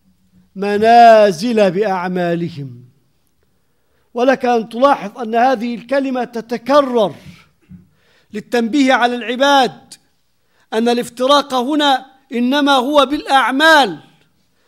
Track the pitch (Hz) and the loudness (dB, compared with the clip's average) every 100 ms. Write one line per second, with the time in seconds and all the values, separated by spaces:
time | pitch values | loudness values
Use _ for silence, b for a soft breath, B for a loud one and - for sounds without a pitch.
0 | _ _ _ _ _ 185 202 208 220 233 | _ _ _ _ _ -8 -4 0 4 8
1 | 233 220 208 160 240 220 196 175 214 185 | 8 6 4 0 -2 0 0 0 -4 -4
2 | 185 180 175 170 170 170 135 120 123 _ | -6 -4 -4 -4 -6 -10 -16 -18 -20 _
3 | _ _ _ _ _ _ _ _ _ _ | _ _ _ _ _ _ _ _ _ _
4 | _ 233 262 254 247 240 220 226 277 254 | _ -4 -2 0 0 -2 -4 -2 0 0
5 | 202 - 226 226 247 247 240 233 - 277 | -4 -12 -4 0 0 0 -4 -8 -6 -4
6 | 269 247 240 233 226 233 - 294 269 240 | -4 -6 -8 -10 -10 -10 0 0 2 -2
7 | 185 - - - _ _ _ - _ _ | -2 -6 -20 -20 _ _ _ -20 _ _
8 | _ _ _ 208 - 240 233 294 262 247 | _ _ _ -14 -6 -4 -2 0 2 2
9 | 240 247 220 247 277 277 226 135 _ - | 0 -2 -8 -2 2 2 2 -4 _ -20
10 | _ _ _ _ _ _ _ 220 233 240 | _ _ _ _ _ _ _ -4 -2 -2
11 | 233 - 254 285 277 254 247 302 294 254 | -6 -6 0 0 0 -6 -4 -2 0 -2
12 | 254 _ _ 240 247 285 285 269 247 294 | -6 _ _ -4 -2 0 0 0 0 0
13 | 269 294 440 269 233 269 320 302 226 151 | 0 -4 -2 0 0 2 4 4 2 -4
14 | _ _ _ _ _ _ | _ _ _ _ _ _